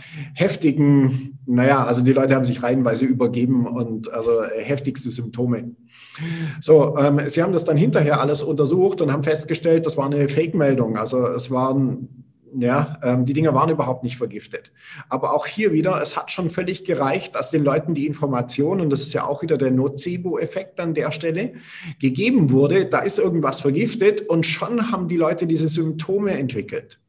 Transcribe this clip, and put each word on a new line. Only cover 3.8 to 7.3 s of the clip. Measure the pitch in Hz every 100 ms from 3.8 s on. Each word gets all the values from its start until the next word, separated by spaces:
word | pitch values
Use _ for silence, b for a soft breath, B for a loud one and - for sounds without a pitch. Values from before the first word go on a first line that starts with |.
| 113 113 113
also, | 117 113 113
äh, | 107 110
heftigste | 107 143 135 - 127
Symptome. | 113 113 117 127 113 117 - _ B B B 165 165 160 139
So, | 147 156 151 143
ähm, | 143 143
sie | 143